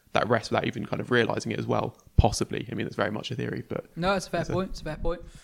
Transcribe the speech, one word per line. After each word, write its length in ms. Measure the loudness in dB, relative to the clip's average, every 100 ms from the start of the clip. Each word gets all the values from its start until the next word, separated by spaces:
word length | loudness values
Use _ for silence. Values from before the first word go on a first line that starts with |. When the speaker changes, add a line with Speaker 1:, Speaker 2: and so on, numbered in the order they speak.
| _
Speaker 1:
that 160 | 0 4
rest 220 | 2 2
without 160 | 0 0
even 180 | -2 -4
kind 140 | -4
of 100 | 2
realising 420 | 4 4 2 -2
it 60 | -2
as 80 | 0
well, 320 | 0 0 -6 0 6
possibly. 500 | 6 6 -2 -4 -4
I 40 | -4
mean, 100 | -4
that's 100 | -2
very 140 | -2
much 200 | -2 -6
a 40 | -4
theory, 280 | -4 -4 -4
but 180 | -6 -6 -4
Speaker 2:
No, 180 | 0
it's 140 | 0 -2
a 20 |
fair 120 | -4
Speaker 1:
it's 80 | -2
a 40 |
Speaker 2:
point. 160 | -2 -2
It's 100 | -6
a 20 |
fair 140 | -8 -4
point. 240 | -2 -2 -6 -20